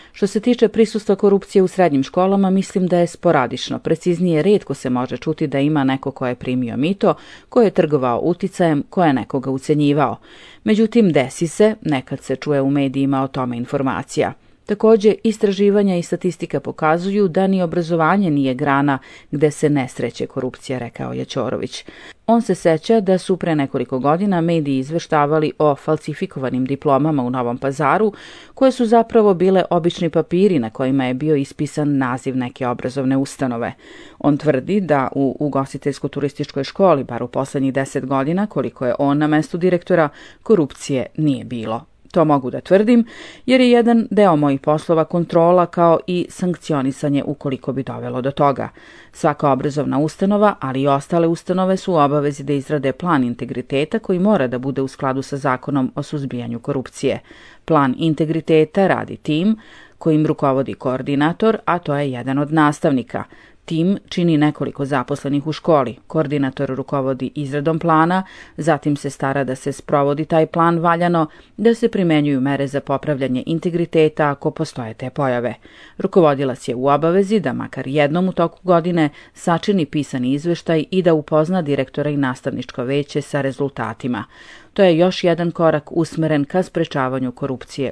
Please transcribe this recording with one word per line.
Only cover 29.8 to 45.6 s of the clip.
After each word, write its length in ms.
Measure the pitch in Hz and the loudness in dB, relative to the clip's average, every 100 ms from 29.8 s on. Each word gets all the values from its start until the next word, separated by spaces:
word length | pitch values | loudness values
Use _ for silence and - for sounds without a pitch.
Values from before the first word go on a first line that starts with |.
| 165 - 170 | 0 -2 -2
papiri 480 | 165 156 175 202 160 | 0 0 2 4 2
na 120 | 110 | -2
kojima 340 | - 131 135 | -2 0 0
je 100 | 127 | 0
bio 200 | 127 151 | -2 0
ispisan 640 | 147 139 - 147 - 147 139 | 0 -2 -6 -6 -2 0 0
naziv 380 | 127 127 139 127 | 0 -4 -4 -4
neke 300 | 120 - 123 | -4 -4 -4
obrazovne 500 | 120 131 135 131 135 | -4 -6 -4 0 0
ustanove. 560 | 139 - 131 117 107 - - - - - | -2 -4 -4 -4 -6 -10 -18 -20 -20 -4
On 180 | 143 147 | 0 0
tvrdi 440 | 151 131 127 202 | 2 0 0 0
da 280 | 170 143 127 | 2 0 0
u 240 | 139 135 - | 0 -2 0
ugostiteljsko-turističkoj 1200 | 147 131 135 135 147 135 143 139 139 - 143 139 | -2 -2 -4 -4 -6 -4 -6 -4 -4 -4 -6 -6
školi, 400 | 135 - 190 143 | -6 2 4 4
bar 180 | 123 120 | 0 -6
u 60 | 123 | -6
poslednjih 440 | 127 135 143 135 | -4 -4 -2 -2
deset 340 | 135 135 139 127 | -2 -2 -4 -2
godina, 400 | 135 135 180 208 | -2 0 -2 -2
koliko 400 | 151 120 - 127 | -2 -4 -4 -4
je 80 | - | 0
on 200 | 143 147 | 2 2
na 80 | 151 | 2
mestu 320 | 151 156 175 | 2 0 0
direktora, 500 | 180 170 - 175 147 - - - | 0 0 2 2 2 -2 -20 -6
korupcije 640 | - 208 135 - - 135 - - | 2 2 2 -4 -6 -4 -4 -2
nije 280 | 151 123 | 0 -2
bilo. 400 | 110 117 107 113 - _ - | -6 -8 -6 -8 -10 _ -4
„To 120 | 180 | 0
mogu 260 | 156 143 123 | 2 2 0
da 100 | 135 | -6
tvrdim, 460 | - 190 214 240 233 - - - - | 2 4 6 4 2 -6 -20 -8 2
jer 140 | 254 | 4
je 100 | 247 | 6
jedan 380 | 240 240 233 - | 6 6 2 2
deo 260 | 196 202 151 | 4 4 4
mojih 240 | 147 135 | 2 0
poslova 440 | - 151 - 165 | 0 0 2 0
kontrola, 640 | 156 175 165 170 170 180 | 2 0 0 4 6 4